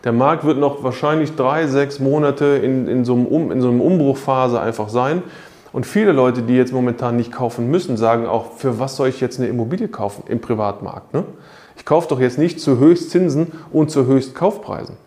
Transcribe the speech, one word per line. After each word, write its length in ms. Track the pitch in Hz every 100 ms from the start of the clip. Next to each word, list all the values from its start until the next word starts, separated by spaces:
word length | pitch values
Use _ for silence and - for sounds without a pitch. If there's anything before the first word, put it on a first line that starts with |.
Der 80 | 127
Markt 320 | 117 135 160
wird 140 | 143 139
noch 260 | 143 139
wahrscheinlich 520 | 127 120 147 156 147 -
drei, 320 | 131 151 160
sechs 320 | 135 139 139
Monate 460 | 135 151 147 139 143
in, 420 | 143 123 131 123
in 180 | 123 123
so 80 |
einem 120 | 123 123
Um-, 260 | 151 143
in 100 | 104
so 80 | 123
einem 100 | 120
Umbruchphase 800 | 135 185 139 135 - 131 127 120
einfach 300 | 98 110 107
sein. 340 | 117 131 170 180 - - - -
Und 120 | - 123
viele 260 | 208 214
Leute, 300 | 143 127 123
die 160 | 117 127
jetzt 160 | 127
momentan 420 | 131 123 120 123 117
nicht 160 | 117
kaufen 400 | - 123 117 120
müssen, 240 | 170 175 113
sagen 300 | 113 117 117
auch, 280 | 110 110 -
„Für 220 | 131 113
was 180 | 107 -
soll 100 | 135
ich 140 | 131
jetzt 180 | 123 -
eine 80 | 120
Immobilie 400 | 120 113 180 226
kaufen 360 | - 101 - -
im 140 | 120
Privatmarkt? 720 | - 110 104 98 - - -
Ne? 100 | 135 220 - - - - -
Ich 80 | -
kaufe 240 | 156 165
doch 100 | 139
jetzt 180 | 127 123
nicht 220 | 170 170
zu 180 | - 127
Höchstzinsen 760 | 147 170 - 175 180 139 165 - -
und 180 | 156 151
zu 160 | 143 127
Höchstkaufpreisen.“ 920 | 135 123 - 180 208 - 85 - 104